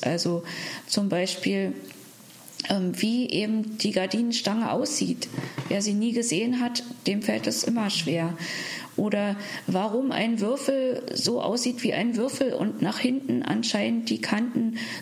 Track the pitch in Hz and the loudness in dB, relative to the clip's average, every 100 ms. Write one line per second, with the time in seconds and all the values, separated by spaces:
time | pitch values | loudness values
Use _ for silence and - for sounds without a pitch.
0 | - 170 170 170 170 - - - - - | 0 2 2 0 -2 -8 -8 -8 -2 0
1 | 202 175 185 - - 196 190 - - - | 2 2 0 0 0 0 0 -4 -10 -16
2 | - - - - - - - 196 185 - | -18 -20 -20 -20 -12 -6 0 2 0 0
3 | 220 240 247 160 214 220 214 - 214 190 | 2 2 0 0 2 0 0 -2 0 2
4 | 190 214 240 233 202 214 226 175 302 - | 2 2 0 0 0 0 0 0 0 0
5 | 180 - - - - - - 202 208 202 | 0 -2 -4 -6 -6 -6 -2 0 2 2
6 | 226 233 233 165 233 247 240 240 - - | 2 2 2 2 2 2 0 -2 -6 -4
7 | - 202 - 220 - 233 - 233 208 185 | 0 0 0 0 0 0 2 2 2 0
8 | 165 165 165 165 - - - - - - | 0 2 0 -2 -6 -6 -6 -8 -6 -2
9 | 208 202 202 202 - - - 185 208 226 | 0 2 0 -2 -6 -6 0 0 2 0
10 | 269 - 226 226 202 269 277 269 262 247 | 2 2 2 2 2 0 2 2 2 0
11 | - - - 240 - 240 247 247 220 - | -4 -2 0 2 2 2 0 0 2 2
12 | 233 220 262 - 262 - 214 208 170 - | 2 2 0 2 0 2 0 2 0 2
13 | 254 269 269 - - 220 226 208 220 233 | 2 2 0 0 2 0 2 2 2 0
14 | 226 220 - 208 240 233 226 226 226 - | 0 -2 0 0 2 0 0 -2 -6 -8